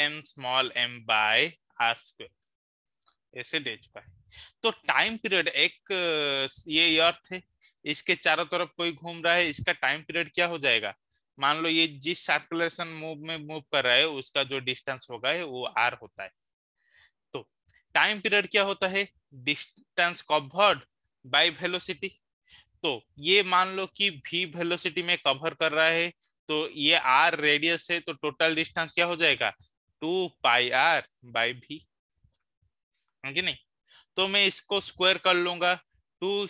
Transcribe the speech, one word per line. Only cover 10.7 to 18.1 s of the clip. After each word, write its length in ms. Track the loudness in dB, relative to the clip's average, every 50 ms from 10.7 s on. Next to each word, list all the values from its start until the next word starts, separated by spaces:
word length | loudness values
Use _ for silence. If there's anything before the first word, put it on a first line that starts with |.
| 2 2 0 -2 -8 _ _ _ _ _ _ _ _ -2
मान 240 | 0 2 2 2 0
लो 60 | 0
ये 180 | 2 2 2
जिस 400 | 2 0 -6 -6 -6 -6 -4 -2
सर्कुलेशन 600 | 0 -2 -2 -2 -4 -4 -4 -4 -4 -4 -6 -10 -10
मूव 380 | -10 -12 -10 -12 -12 -12 -10 -12
में 80 | -10 -10
मूव 260 | -10 -10 -12 -12 -10 _ -2
कर 120 | 0 2
रहा 100 | 4 4
है 140 | 4 4 2
उसका 340 | 0 -6 -10 -6 -2 -2 -2
जो 140 | -2 -4 -6
डिस्टेंस 460 | -6 -6 -8 -6 -6 -10 -10 -10 -10 -14
होगा 200 | -12 -6 -2 -2
है 140 | -2 -2 -4
वो 200 | -8 -8 -8 -8
आर 340 | -6 -2 0 0 0 0 -4 -12
होता 200 | -18 _ -14 -16
है। 80 | -16 _ _ _ _ _ _ _ _ _ _ _ _ _ _ _ _ _ _ _ _ -14
तो 160 | -14 -14 _ _ _ _ _ _ _ _ _ 2
टाइम 260 | 2 4 4